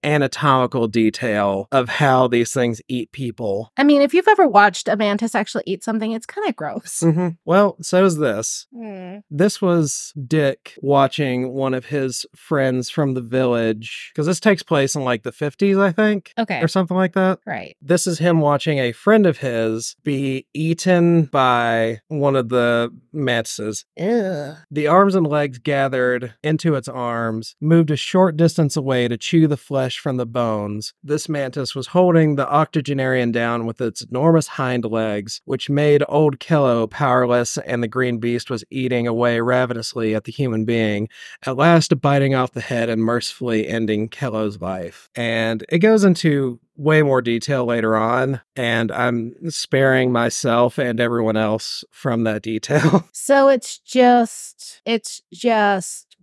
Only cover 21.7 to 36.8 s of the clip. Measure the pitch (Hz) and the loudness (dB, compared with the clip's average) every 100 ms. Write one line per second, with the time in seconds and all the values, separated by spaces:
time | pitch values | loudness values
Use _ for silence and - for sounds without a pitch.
21.7 | 113 113 110 - 151 139 135 117 123 120 | 0 0 -4 -8 -2 0 0 0 2 2
22.7 | 117 117 - _ 151 131 117 110 - 107 | 2 0 -6 _ -6 -2 -2 -4 -8 -8
23.7 | 104 - - 185 233 190 156 143 156 _ | -8 -12 -6 -2 -2 -2 -6 -8 -14 _
24.7 | 147 147 175 202 185 156 151 147 123 - | -2 4 4 6 4 2 0 -2 -4 -4
25.7 | 139 135 131 123 123 120 - 151 156 165 | 0 0 0 0 -2 -6 -6 -2 0 0
26.7 | 135 131 127 120 117 113 110 - - 151 | -2 -4 -6 -4 -4 -4 -4 -8 -6 2
27.7 | 165 156 147 - 185 185 151 165 170 147 | 4 4 -2 0 2 2 2 2 2 0
28.7 | 156 135 127 120 117 - 170 156 143 - | 0 -2 0 0 -2 0 4 4 2 -4
29.7 | 135 131 - 147 127 117 120 117 107 104 | -4 -2 -4 -4 -4 -4 -2 -2 -2 -4
30.7 | 104 - - 147 151 - 147 131 147 127 | -8 -10 -14 -6 -6 -4 -6 -6 -6 -6
31.7 | 135 123 180 180 165 156 139 131 147 156 | -8 -2 2 4 6 4 2 0 0 0
32.7 | 160 143 135 131 127 120 117 117 117 113 | -2 -2 -2 0 0 0 0 -2 -2 -4
33.7 | - 117 - 113 123 160 165 - - 127 | -4 -6 -6 -8 0 4 4 2 -4 -2
34.7 | 123 110 113 110 104 107 - - 131 - | -2 -2 -2 -2 -4 -6 -12 -8 -6 -2
35.7 | 143 147 147 143 156 151 135 - 156 135 | 2 4 4 2 2 2 0 0 2 4
36.7 | 117 | 2